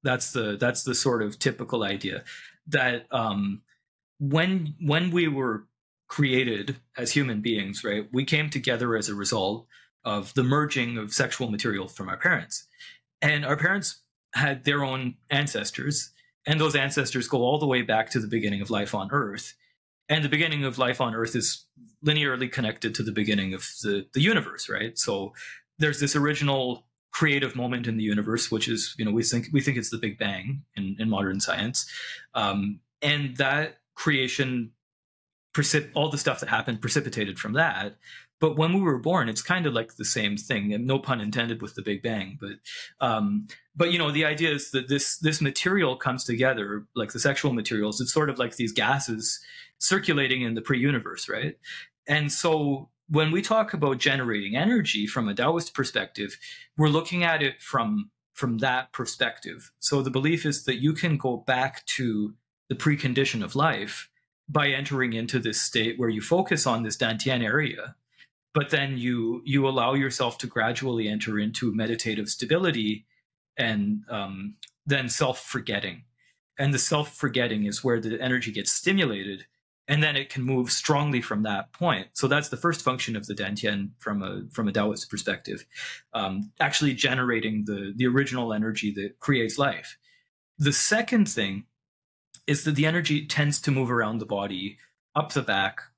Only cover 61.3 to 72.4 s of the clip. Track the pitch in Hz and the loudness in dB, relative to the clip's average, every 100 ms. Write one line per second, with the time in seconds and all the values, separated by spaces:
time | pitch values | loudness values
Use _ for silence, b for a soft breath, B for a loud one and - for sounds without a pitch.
61.3 | 120 - 127 135 - - - 123 107 104 | -2 0 2 0 -4 -6 -2 0 0 -2
62.3 | - _ _ _ 127 156 147 143 127 135 | -6 _ _ _ 0 2 2 2 2 0
63.3 | 117 90 135 156 104 101 - - _ _ | 0 -4 2 2 2 -6 -10 -12 _ _
64.3 | _ - 151 143 135 139 139 127 113 117 | _ -2 2 2 2 -2 0 0 0 0
65.3 | 131 113 107 - 120 113 123 120 107 107 | 0 0 0 0 2 0 0 0 0 2
66.3 | 175 190 156 135 117 110 - 117 110 131 | 2 2 2 2 0 -2 0 0 0 0
67.3 | 123 113 135 143 - - - _ b b | 0 2 0 0 -6 -12 -16 _ b b
68.3 | _ _ 156 143 151 139 131 123 123 113 | _ _ -2 2 0 0 0 0 0 0
69.3 | 123 139 139 135 131 120 139 135 - 123 | -2 0 4 4 4 2 2 0 0 -2
70.3 | - 117 120 113 117 135 117 107 107 113 | -2 -4 0 0 0 -2 0 -2 -2 -2
71.3 | 107 107 117 123 107 110 113 113 107 104 | 0 0 0 -2 0 -2 -2 -2 -2 -4
72.3 | - | -6